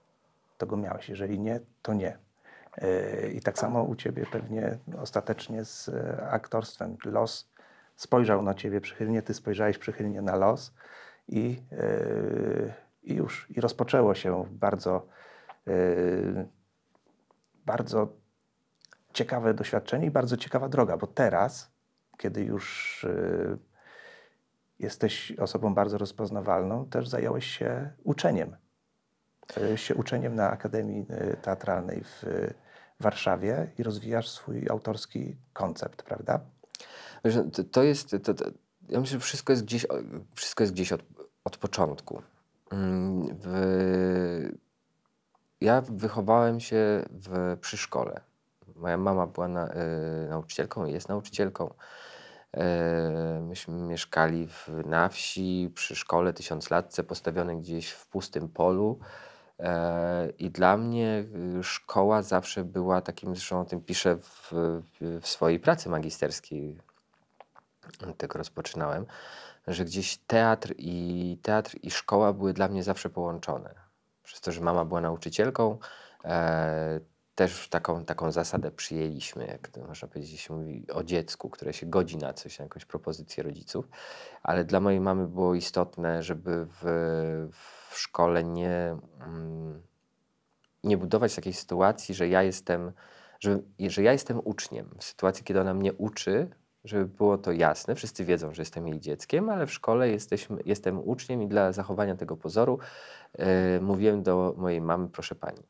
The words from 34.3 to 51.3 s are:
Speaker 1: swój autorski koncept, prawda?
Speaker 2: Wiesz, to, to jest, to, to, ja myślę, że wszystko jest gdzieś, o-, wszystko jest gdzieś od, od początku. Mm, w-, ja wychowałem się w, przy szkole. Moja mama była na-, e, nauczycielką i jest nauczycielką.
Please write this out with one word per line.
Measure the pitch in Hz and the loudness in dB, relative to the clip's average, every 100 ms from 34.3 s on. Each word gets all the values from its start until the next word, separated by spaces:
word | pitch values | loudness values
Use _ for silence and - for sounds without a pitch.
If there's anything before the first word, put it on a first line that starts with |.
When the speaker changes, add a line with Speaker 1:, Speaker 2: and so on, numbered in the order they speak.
Speaker 1:
swój | - - 117 - | -8 -8 -4 -2
autorski | 110 - 107 - - - - _ | -2 -2 -6 -6 -6 -6 -10 _
koncept, | - 95 - - - | -4 -4 -4 -8 -10
prawda? | - - - - - _ - - - - - - | -10 -6 -2 -2 -2 _ -20 -20 -18 -18 -18 -2
Speaker 2:
Wiesz, | 113 113 - | 2 2 2
to, | - | -2
to | 92 127 | 2 6
jest, | 147 143 - 98 | 6 4 -2 -4
to, | - | 0
to, | - - - _ _ - | -2 -2 -8 _ _ -4
ja | 123 | -2
myślę, | 131 | 0
że | 131 | -2
wszystko | - 139 - | -4 -2 2
jest | 127 | 2
gdzieś, | 107 120 - | 2 -2 -2
o-, | 65 55 - - | -4 -6 -12 -12
wszystko | - - - | -8 -4 2
jest | 104 | 2
gdzieś | 90 90 | 2 0
od, | 85 - - - _ | -2 -6 -20 -20 _
od | - - | -10 -6
początku. | 98 - 78 71 - - - _ _ _ - | -4 0 0 0 -10 -12 -14 _ _ _ -8
Mm, | 98 92 92 92 92 78 95 | -2 0 0 0 0 -2 -6
w-, | 90 92 95 92 92 92 92 90 87 85 65 - _ _ _ _ _ _ _ _ _ - | -4 0 2 4 4 4 4 2 0 -2 -6 -8 _ _ _ _ _ _ _ _ _ 0
ja | 107 127 | 4 4
wychowałem | 127 101 107 113 98 117 117 117 | 4 -2 -2 0 6 6 6 2
się | - 113 104 104 - | 0 2 4 2 -2
w, | 92 95 90 90 87 | -10 -6 -2 0 -2
przy | - 101 | -4 -6
szkole. | - - 58 50 _ _ _ _ 92 85 | -4 -2 -2 -6 _ _ _ _ -20 -6
Moja | 85 85 | 0 2
mama | 98 95 85 | 4 4 2
była | - 90 | -2 -2
na-, | 87 82 | -2 -2
e, | 87 82 80 80 80 80 | -2 -2 -2 -2 -4 -4
nauczycielką | 80 160 - - - 160 | -6 -6 -4 -4 -2 -4
i | |
jest | - - | -4 -4
nauczycielką. | 101 - | -6 -4